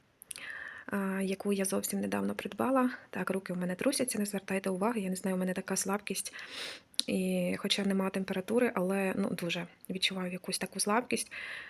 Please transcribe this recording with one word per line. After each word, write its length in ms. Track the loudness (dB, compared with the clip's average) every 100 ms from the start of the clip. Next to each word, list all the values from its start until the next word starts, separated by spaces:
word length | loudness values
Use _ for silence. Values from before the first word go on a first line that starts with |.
| _ _ -14 -10 -10 -10 -10 -12 -4
а, 340 | 0 0 0
яку 320 | 0 0 2
я 120 | 2 2
зовсім 340 | 0 0 0
недавно 360 | 0 2 2 0
придбала. 540 | -4 0 4 6 4 0 -6
Так, 200 | -4 0
руки 240 | 0 0
в 40 | -2
мене 180 | -2 2
трусяться, 440 | 2 2 0 0
не 60 | 0
звертайте 440 | -2 0 0 0
уваги, 320 | 2 2 2
я 80 | 0
не 60 | 0
знаю, 200 | 0 2
у 40 |
мене 140 | 2
така 220 | 0 0 0
слабкість. 580 | 0 -2 -2 -4 -6 -10 -10 -8 -10 -10 -6 -4 0
І 480 | 2 2 2 2 0
хоча 240 | 0 2
нема 260 | 2 2 2
температури, 600 | 0 -2 -2 2 2 4 2
але, 380 | 2 2 2 2
ну, 140 | 0
дуже 380 | -2 -2 -2 -6 -12 -8
відчуваю 420 | -2 -2 0 -4
якусь 260 | -4 -4 -4
таку 220 | -4 -2
слабкість. 520 | 2 2 2 -4 -4 -8 -8 -10